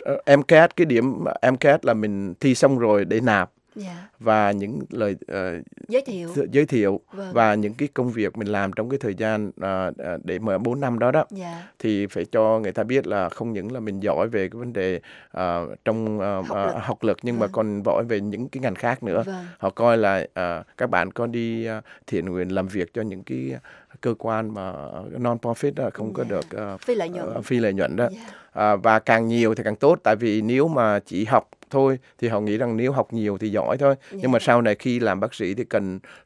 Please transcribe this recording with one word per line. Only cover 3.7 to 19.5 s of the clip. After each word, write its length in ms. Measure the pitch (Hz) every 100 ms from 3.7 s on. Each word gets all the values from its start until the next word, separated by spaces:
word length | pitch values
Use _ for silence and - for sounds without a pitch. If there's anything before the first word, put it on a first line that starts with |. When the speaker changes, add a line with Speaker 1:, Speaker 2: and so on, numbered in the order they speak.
| 214
Speaker 2:
Dạ. 320 | 190 175 196 -
Speaker 1:
Và 300 | 113 107 101
những 300 | 101 101 143 -
lời, 260 | 123 104 92 -
ờ, 320 | 95 92 85 - - -
Speaker 2:
Giới 140 | 247
thiệu. 260 | 269 185 170
Speaker 1:
th-, 120 | 143 -
giới 140 | 139 151
thiệu 340 | 123 101 98 _
Speaker 2:
Vâng. 200 | 190 -
Speaker 1:
và 220 | 120 110
những 200 | 107 104
cái 140 | 117 143
công 160 | - 123
việc 280 | 113 101 110
mình 100 | 104
làm 240 | 101 98
trong 160 | 95 117
cái 100 | 139
thời 160 | 110
gian, 360 | 95 110 107 104 -
ờ, 320 | 98 95 90 -
ờ, 200 | 85 82
để 140 | 85 90
mà 200 | 110 95
bốn 220 | 117 135
năm 180 | 135 117
đó 120 | 123
đó, 140 | 156 -
Speaker 2:
Dạ. 380 | 196 175 170 180 -
Speaker 1:
thì 280 | 113 101 101
phải 180 | 92
cho 340 | 87 113 110 110
người 140 | 101
ta 100 | 101
biết 240 | 107 135 90
là 220 | 101 87
không 240 | - 117
những 200 | 104 104
là 80 | 127
mình 200 | 107 98
giỏi 280 | 101 73 113
về 200 | 110 92
cái 100 | 113
vấn 140 | 123
đề, 280 | 104 92 87 - - -
ờ, 460 | - 90 85 73 50
trong, 360 | 113 113 110 107
ờ, 200 | 98 95
Speaker 2:
Học 160 | 90 98
Speaker 1:
ờ, 100 | 98
Speaker 2:
lực. 80 | -
Speaker 1:
học 240 | 98 107
lực, 160 | 110 -
nhưng 120 | 120 120
mà 80 | 101
Speaker 2:
Vâng. 60 |
Speaker 1:
còn 300 | 110 110 101
giỏi 200 | 101 -
về 160 | 117 104
những 280 | 104 101 135
cái 120 | 131
ngành 140 | 127
khác 280 | 90 120 135
nữa. 200 | 113 90 -
Speaker 2:
Vâng. 200 | - -